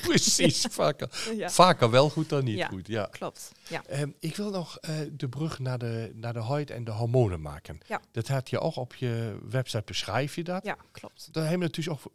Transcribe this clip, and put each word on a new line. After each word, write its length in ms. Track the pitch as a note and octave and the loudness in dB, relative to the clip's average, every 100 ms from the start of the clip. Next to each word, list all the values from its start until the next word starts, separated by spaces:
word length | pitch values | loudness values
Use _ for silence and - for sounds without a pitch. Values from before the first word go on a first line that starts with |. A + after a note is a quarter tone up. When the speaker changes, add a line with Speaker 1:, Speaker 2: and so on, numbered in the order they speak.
Speaker 1:
<laughs> 60 | - | 2
precies, 540 | D4+ - - - - | 4 4 4 4 4
Speaker 2:
<laughs> 0 | |
Ja. 60 | A#3+ | 0
Speaker 1:
vaker, 640 | - D#3 D3 - - - A3 | 2 0 0 -4 -6 -4 -4
Speaker 2:
Ja. 120 | F3+ | 2
Speaker 1:
vaker 400 | - F3+ E3 A#2 | 8 8 8 6
wel 200 | B2 D3 | 8 6
goed 180 | D#3+ D#3 | 4 0
dan 160 | D3 | 0
niet 120 | C3 G#2+ | 0 0
Speaker 2:
Ja, 120 | D#3 | -2
Speaker 1:
goed, 180 | F#2 F2+ | -4 -4
ja. 180 | A2 | -4
Speaker 2:
klopt. 480 | G2 - F3 - - - - | -4 -6 -10 -10 -16 -18 -10
Ja. 160 | D#3+ | -10
Speaker 1:
Ehm, 260 | - C#3+ D3 - | -6 -4 -4 -4
ik 180 | D#3+ F3 | -8 -4
wil 140 | G#3 | -4
nog, 280 | F#3+ E3 - | -4 -6 -8
eh, 200 | - D#3 D3 | -6 -4 -4
de 160 | D3 C3+ | -6 -6
brug 300 | B2+ D#3+ - | -4 -4 -2
naar 200 | B2+ B2+ | -4 -2
de, 340 | A#2 A2+ A2+ | -2 -4 -6
naar 180 | A2+ A#2 | -6 -6
de 100 | A#2 | -4
huid 280 | A2 D3 D3 | -2 -2 -2
en 140 | G2+ | -6
de 60 | A#2 | -6
hormonen 500 | G#2+ A#2 C3 A2 F2 | -2 4 6 6 4
maken. 380 | D#2 D2 - D#2 - | -4 -10 -12 -14 -8
Speaker 2:
Ja. 140 | G#3+ - | -8 -6
Speaker 1:
Dat 180 | - - | -6 -2
had 220 | C3+ - | -2 -2
je 80 | - | -2
ook 160 | D#3+ D3+ | -2 -2
op 180 | B2+ | -6
je 440 | - B2+ A#2 A2+ G2 - | -4 -2 -2 -4 -6 -4
website, 340 | B2+ B2 A#2 | -2 -2 -2
beschrijf 500 | - G#2 - G#2+ C#3+ | -4 -4 -2 -2 -2
je 100 | - | -4
dat? 200 | E3+ F#3 | -4 -4
Speaker 2:
Ja, 120 | G3 D#3+ - | -4 -8 -12
klopt. 380 | - - - - | -18 -18 -18 -8
Speaker 1:
Daar 160 | D#3 D#3 | -2 0
hebben 180 | F3+ E3+ | 2 0
natuurlijk 320 | - E3 D3+ | -2 -4 -4
ook 60 | - | -8